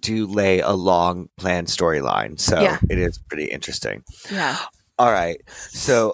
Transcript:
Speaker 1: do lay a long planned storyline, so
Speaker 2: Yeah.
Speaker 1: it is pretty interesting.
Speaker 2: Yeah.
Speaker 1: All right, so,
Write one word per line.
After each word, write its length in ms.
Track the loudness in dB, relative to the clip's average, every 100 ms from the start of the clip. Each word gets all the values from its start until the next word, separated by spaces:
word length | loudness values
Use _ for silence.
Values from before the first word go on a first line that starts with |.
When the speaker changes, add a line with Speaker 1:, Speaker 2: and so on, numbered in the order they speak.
Speaker 1:
do 260 | -4 -2 -2
lay 320 | 0 2 2
a 120 | 2
long 560 | 2 4 4 4 0 -8 -6
planned 300 | -2 -2 -2
storyline, 720 | 0 0 2 0 -2 -4 -4
so 200 | 0 4
Speaker 2:
Yeah. 160 | 2 2 0
Speaker 1:
it 100 | 2
is 180 | -2 -4
pretty 280 | -10 -8 -8
interesting. 580 | -8 -8 -6 -6 -8 -14 -20 -10
Speaker 2:
Yeah. 280 | -4 -4 -4 -8 -16 _ 2
Speaker 1:
All 120 | 4
right, 300 | 4 0 -4 -12 -18 -14
so, 420 | -6 2 4 2